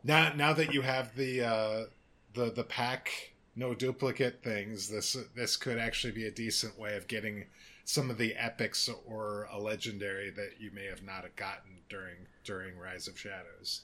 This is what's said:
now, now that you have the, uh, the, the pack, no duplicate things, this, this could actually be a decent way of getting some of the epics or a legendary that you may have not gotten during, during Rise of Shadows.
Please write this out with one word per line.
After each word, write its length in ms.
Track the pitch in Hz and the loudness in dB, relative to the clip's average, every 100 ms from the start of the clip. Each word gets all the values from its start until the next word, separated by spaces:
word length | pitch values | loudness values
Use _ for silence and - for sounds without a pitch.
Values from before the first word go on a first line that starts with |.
now, 300 | 123 156 160 | 6 8 8
now 200 | 147 147 | 6 6
that 200 | 156 151 | 6 6
you 80 | 143 | 4
have 320 | 131 131 120 120 | 4 2 0 0
the, 280 | 131 127 | 2 4
uh, 400 | 117 110 110 110 110 - _ - - | 4 4 2 0 -4 -12 _ -20 -8
the, 180 | 123 117 | 0 2
the 120 | 120 | 0
pack, 680 | - - 120 131 - - - - _ 113 | -2 0 0 0 -4 -6 -10 -18 _ -4
no 180 | 127 | -2
duplicate 680 | 120 131 127 135 120 123 - | 2 0 2 0 4 2 2
things, 480 | 120 104 101 107 98 | -2 -2 -2 -6 -4
this, 260 | 107 - 131 110 123 | -2 0 -2 -4 -4
this 220 | 117 - | 0 2
could 200 | 131 117 | 2 0
actually 360 | 113 - 120 | 0 0 -2
be 120 | 107 110 | -2 -4
a 60 | |
decent 480 | 101 113 - 110 104 | -2 0 0 0 -6
way 160 | 107 101 | -6 -4
of 120 | 92 | -4
getting 380 | 110 107 104 - - - - | -4 -2 -6 -10 -18 -20 -10
some 260 | - - 127 | 0 0 2
of 80 | 113 | 2
the 160 | 113 110 | 0 2
epics 540 | 117 - 110 - - 110 - | -2 0 0 2 0 -2 -8
or 420 | 110 107 104 104 | -6 -4 -4 -6
a 80 | 101 | -4
legendary 720 | 107 107 117 101 101 98 101 | -2 -2 -4 -4 -4 -2 -4
that 200 | 98 101 - | -6 -8 -8
you 120 | 107 | -12
may 140 | 98 98 | -10 -10
have 180 | 90 | -10
not 200 | 95 95 90 - | -10 -10 -10 -6
gotten 440 | 98 98 95 92 - | -6 -6 -12 -20 -14
during, 260 | 98 92 87 101 - - | -12 -10 -14 -18 -14 -8
during 320 | 95 95 90 | -6 -6 -10
Rise 300 | 92 92 107 | -10 -8 -8
of 100 | - | -8
Shadows. 640 | 104 95 - - - - | -10 -10 -12 -10 -6 -6